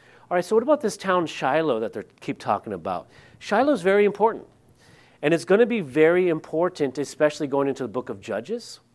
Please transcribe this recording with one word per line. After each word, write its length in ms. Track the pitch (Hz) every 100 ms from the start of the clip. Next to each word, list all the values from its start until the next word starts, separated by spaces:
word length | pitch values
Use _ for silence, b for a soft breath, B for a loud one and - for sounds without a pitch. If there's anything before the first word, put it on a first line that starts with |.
| b b b
All 60 | 180
right, 80 |
so 140 | 175 220
what 40 |
about 200 | 226 302
this 160 | 220 -
town 280 | 190 180 160
Shiloh 540 | - 147 147 160 113
that 140 | 110
they 100 | - 92 _
keep 180 | - 139
talking 360 | - 104 -
about? 340 | 98 82 90 - B B B
Shiloh 320 | - 208 277
is 100 | 269
very 220 | 175 202
important. 420 | 208 202 220 160 - _ _ b b b b b
And 120 | 147
it's 120 | 165 135
gonna 200 | 190 233
be 140 | 233
very 480 | 151 127 156 180 185
important, 680 | 160 - 156 175 175 143 127
especially 500 | 139 - 151 - 147
going 220 | 139 139
into 140 | 135
the 40 | 127
book 220 | 104 123
of 100 | 104
Judges 600 | 104 104 120 233 - - _